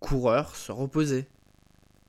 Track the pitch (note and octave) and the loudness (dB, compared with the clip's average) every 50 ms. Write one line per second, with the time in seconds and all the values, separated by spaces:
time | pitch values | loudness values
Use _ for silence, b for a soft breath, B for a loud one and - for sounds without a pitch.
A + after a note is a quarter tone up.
0 | - - C#3+ C3 B2 A#2 A2+ C3+ D3+ - - - - - G2+ A#2+ C#3 C3+ - D#3 | -2 0 0 2 4 4 4 4 2 0 -6 -12 -12 -10 -8 -6 -6 -2 0 0
1 | D#3 D3 C3+ B2+ C3+ - _ _ _ _ _ _ _ G2+ G2+ G2 G2 G2 G2+ G2 | 0 2 0 -2 -4 -6 _ _ _ _ _ _ _ _ _ _ _ _ _ _
2 | G2 | _